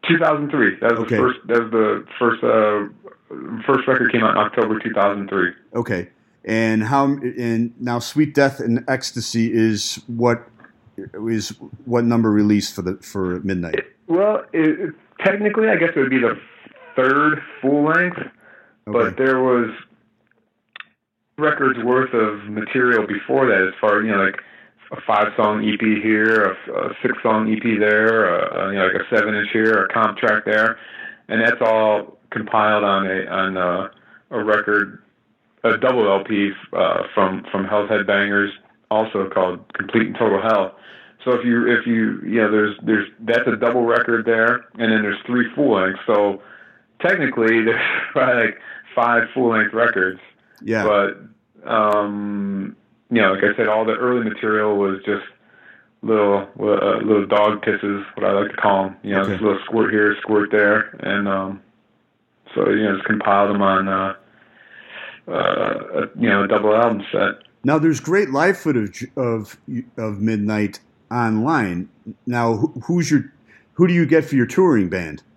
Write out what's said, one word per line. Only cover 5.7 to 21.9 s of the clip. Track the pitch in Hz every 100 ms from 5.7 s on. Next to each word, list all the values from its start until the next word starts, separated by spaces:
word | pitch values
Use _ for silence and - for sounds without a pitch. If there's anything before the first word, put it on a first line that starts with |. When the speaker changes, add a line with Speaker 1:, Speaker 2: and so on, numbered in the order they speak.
Speaker 2:
Okay, | 120 117 95 87 _ _ _
and | - 110 113 110
how? | 110 139 139
And | 139 123 - 120 113 117 -
now, | 123 120
Sweet | - 151 151 143
Death | 139 139
and | - 117 -
Ecstasy | 131 - - 107 117 113
is | 113 113 104 - - -
what, | 117 120 117 - _ - _ _ - 98
is | 95 110 113 101 - - - -
what | 120
number | 120 117 113
released | 104 104 104 101 -
for |
the, | 90 92
for | - 101 92 90
Midnight? | 95 92 85 -
Speaker 1:
It, | - _ -
well, | 170 202 214 -
it, | 165 156 147 - - _ _
technically, | 196 202 208 208 220
I | 185
guess | 165 160
it |
would | 131
be | 131
the | 117 107 - - - - - -
third | 131 139 151 151 - -
full | 135 143 147
length, | 165 180 175 - _ - - _ _ -
but | 117 113
Speaker 2:
Okay. | 98
Speaker 1:
there | 131 131
was | 127 123 113 107 - _ _ _ _ _ _ _ _ - - _ _ _ _ -
records | 151 147 139 123
worth | 117